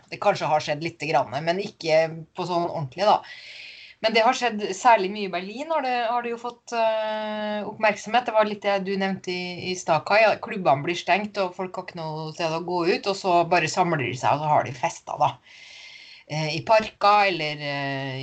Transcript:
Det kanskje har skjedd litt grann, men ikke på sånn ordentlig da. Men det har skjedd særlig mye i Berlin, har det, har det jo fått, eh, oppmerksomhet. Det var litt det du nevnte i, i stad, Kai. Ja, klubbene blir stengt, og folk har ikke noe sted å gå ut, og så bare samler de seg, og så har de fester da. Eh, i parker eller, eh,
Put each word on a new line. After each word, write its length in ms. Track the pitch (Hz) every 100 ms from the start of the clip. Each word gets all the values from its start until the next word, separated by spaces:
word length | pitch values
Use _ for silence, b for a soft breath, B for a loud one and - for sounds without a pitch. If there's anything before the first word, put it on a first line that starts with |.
| -
Det 100 | 165
kanskje 260 | 208 175 156
har 140 | 151
skjedd 220 | 160 147
litt 160 | 160 -
grann, 300 | 151 151 117 131
men 140 | 165 185
ikke 680 | 170 - 160 156 160 160 156 -
på 100 | 175
sånn 220 | 170 170
ordentlig 360 | 165 135 - 208
da. 120 | 165 B B B B B B B B
Men 120 | 220
det 80 | 226
har 120 | 226
skjedd 260 | 262 247 208 190
særlig 380 | 185 254 220 190
mye 160 | 214 196
i 20 |
Berlin, 400 | 175 190 220 311
har 120 | 311
det, 240 | 262 247 226
har 120 | 240
det 80 | 233
jo 60 | 233
fått, 360 | 240 240 -
eh, 880 | 233 220 220 214 214 214 214 208 208
oppmerksomhet. 600 | 202 208 214 208 208 233 240
Det 80 |
var 100 | 220
litt 180 | 214 202
det 180 | 202 196
du 120 | 190 196
nevnte 340 | 190 190 -
i, 400 | 180 180 180 180
i 40 | 180
stad, 280 | - 156
Kai. 160 | - 208
Ja, 120 | 214 -
klubbene 460 | - 214 180 147
blir 120 | 151 170
stengt, 400 | - 190 208 202
og 160 | 185
folk 220 | 180 185 185
har 80 | 185
ikke 140 | 175
noe 320 | 156 156 156
sted 160 | 156 165
å 140 | 165
gå 160 | 175 180 170
ut, 180 | 247 202
og 80 | 196
så 280 | 190 175 165
bare 200 | 175 160
samler 320 | 196 175 151
de 140 | 113 127
seg, 160 | 113
og 60 | 139
så 80 | 151
har 160 | 147
de 80 | -
fester 420 | 139 170 - - -
da. 180 | 147 - B B B B B B B B -
Eh, 300 | 151 156 156
i 60 |
parker 640 | - 220 220 - 202 208 196
eller, 280 | 165 151 147
eh, 560 | 147 143 139 139 135 131